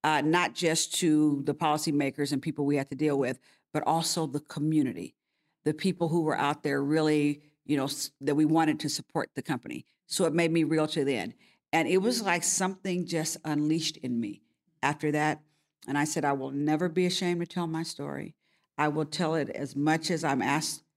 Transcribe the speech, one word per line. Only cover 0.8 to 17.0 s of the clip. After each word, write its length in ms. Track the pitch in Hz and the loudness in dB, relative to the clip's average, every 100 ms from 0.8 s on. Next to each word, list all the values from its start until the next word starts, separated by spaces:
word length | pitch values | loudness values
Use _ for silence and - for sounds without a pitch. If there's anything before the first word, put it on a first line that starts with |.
| - | -2
to 480 | - 175 151 151 143 | 0 2 4 4 2
the 100 | 135 | -2
policymakers 760 | 143 160 151 160 147 139 131 139 | -2 0 0 0 0 -2 -2 -2
and 80 | 139 | -2
people 240 | 156 147 | -4 -2
we 120 | 143 143 | 0 0
had 120 | 135 | -2
to 60 | 135 | -2
deal 220 | 151 139 | 0 2
with, 200 | 127 127 _ _ _ | 0 -4 _ _ _
but 100 | 151 - | -4 0
also 400 | 165 165 - 160 | 0 0 -2 -2
the 140 | 143 | -4
community, 760 | - - 151 156 131 85 87 _ _ _ _ _ | -8 -4 0 2 0 -4 -12 _ _ _ _ _
the 100 | 151 | -4
people 340 | 151 190 180 165 | -2 -2 0 0
who 140 | 170 | 0
were 140 | 160 - | 0 0
out 260 | 143 147 | 0 0
there 200 | 151 139 | -2 -2
really, 600 | 143 156 156 151 147 147 _ _ - | 0 2 4 4 2 -2 _ _ -2
you 100 | 143 | -2
know, 80 | |
s-, 260 | 135 - - _ | -2 -4 -8 _
that 140 | 143 147 | -2 2
we 80 | |
wanted 340 | 156 160 160 151 | 4 6 4 2
to 80 | 151 | -2
support 420 | - - 160 - | -6 -6 -6 -4
the 80 | - | -8
company. 420 | - 131 - - - _ _ | -6 -6 -6 -12 -14 _ _
So 180 | - | 0
it 80 | 170 | 2
made 200 | 160 170 | 4 4
me 120 | 165 | 4
real 220 | 151 160 156 | 2 2 0
to 160 | 165 | 0
them. 280 | 139 123 90 - _ _ _ | 0 0 -4 -10 _ _ _
And 160 | 160 156 | 0 4
it 100 | 185 | 2
was 240 | 208 233 | 2 0
like 220 | 196 175 | 0 0
something 600 | 170 - 190 185 196 180 170 | 0 0 -2 -4 -4 -4 -2
just 300 | 170 160 - | -4 -4 -6
unleashed 520 | 156 151 151 160 160 - | -4 0 2 0 -2 -6
in 240 | 127 120 | -4 -4
me 220 | 110 101 _ _ _ _ | -4 -8 _ _ _ _
after 280 | 135 151 151 | -2 0 0
that. 300 | 147 151 - _ _ _ _ - | 0 0 -2 _ _ _ _ -4
And 100 | 143 | -2
I 60 | |
said, 200 | 151 165 | 0 0
"I 80 | 143 | 0
will 200 | 139 131 | 0 -4
never 360 | 139 147 156 180 | -2 0 0 0
be 180 | 165 | 0